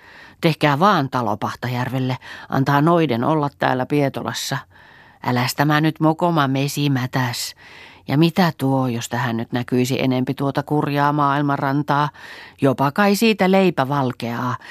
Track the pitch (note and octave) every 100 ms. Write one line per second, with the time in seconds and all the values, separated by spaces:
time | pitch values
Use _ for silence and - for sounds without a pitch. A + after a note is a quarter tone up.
0 | - - - - E3 D3+ D3+ C#3+ G3 F#3
1 | C3+ B2+ A2+ G#2+ A#2+ - B2 B2 A#2+ C3
2 | B2+ B2+ - - - C#3 C3+ C#3+ D#3 F3
3 | D#3 A#2 B2+ D#3 C#3+ - C#3 C3 B2+ D3
4 | C#3 A#2+ A#2 A#2+ - C#3 - - - -
5 | - _ B2+ B2 B2 - D3 D3+ D#3 -
6 | D#3 D#3+ F3 E3 C3+ C3+ C#3 - D3 C3
7 | B2 C3+ B2 A#2+ - - - - - -
8 | - C3+ E3 G3 E3+ - C3+ C3 C3 A#2
9 | - A#2+ B2 A2+ A#2 B2 A#2+ B2 B2+ C3
10 | C3+ B2+ C3 C3+ C#3 C#3+ C#3 D3+ D3 C#3+
11 | C#3+ D3 C#3+ C#3 D3 C#3 C#3 C#3+ D3 C#3+
12 | D3 - - - - - C#3 B2+ C3+ E3+
13 | G3+ G3+ A3+ G#3+ F#3 F#3+ F#3+ D3+ C3 C#3+
14 | B2+ - A#2 A#2+ B2+ A#2 -